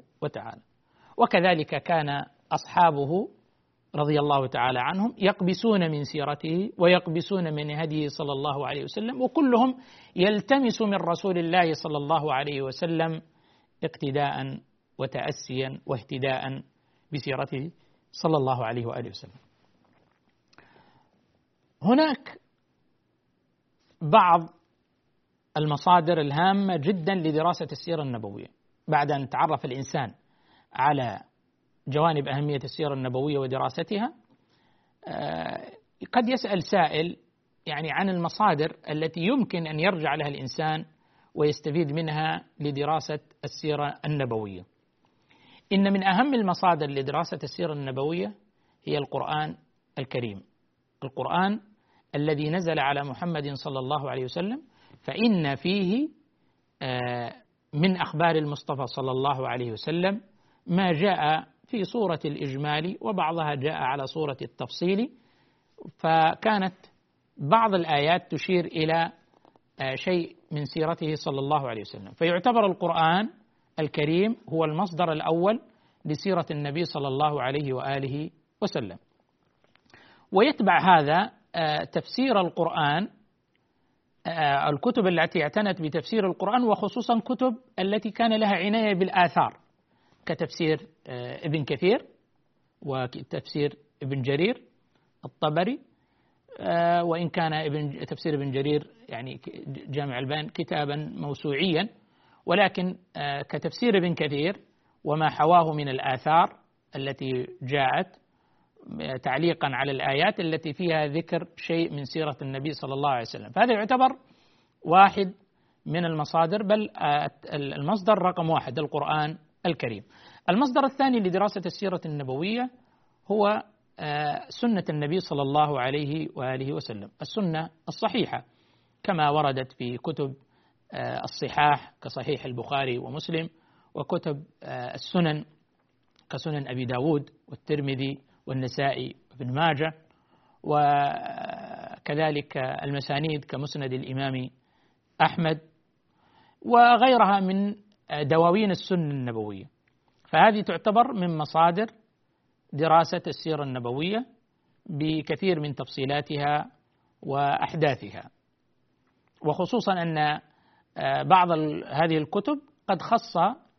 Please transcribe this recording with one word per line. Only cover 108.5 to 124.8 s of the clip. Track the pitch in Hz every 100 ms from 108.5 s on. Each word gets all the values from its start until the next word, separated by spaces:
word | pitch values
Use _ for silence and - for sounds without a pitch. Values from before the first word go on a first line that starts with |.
| _ _ _ - -
آه، | 156 131
تعليقًا | 135 135 170 160 143
على | 127 139
الآيات | 135 139 135 190 214
التي | 165 160 160
فيها | 135 175 160 151
ذكر | 151 165 165 170 -
شيء | - 165 165
من | 147
سيرة | 135 160 156 135
النبي | 139 135 147
صلى | 139 135
الله | 135 143
عليه | 127
وسلم، | 113 117 107
فهذا | 190 247
يعتبر | 214 214 254 262 262 _ _ _ _ _ _ -
واحد | 180 196 202 185 - _ _ _ _ 147
من | 160 170
المصادر، | 156 147 165 165 208
بل، | 196 214 214
آه، | - 151 147 156 - -
ال-، | 147 139
المصدر | 147 143 214 185 202
رقم | 180 180 160
واحد | 156 - 120
القرآن | 147 147 151 151 151 156 _ _ 180
الكريم. | 143 120 101 - - - - -
المصدر | 196 277 247
الثاني | 269 269 269 240
لدراسة | 185 185 202 196 175
السيرة | - 196 180 165
النبوية | 147 131 131 190 233 254 - _ _ _ _ -
هو، | 208 202 214 - _ _ -
آه، | 156 147 147 - -
سنة | - 240 196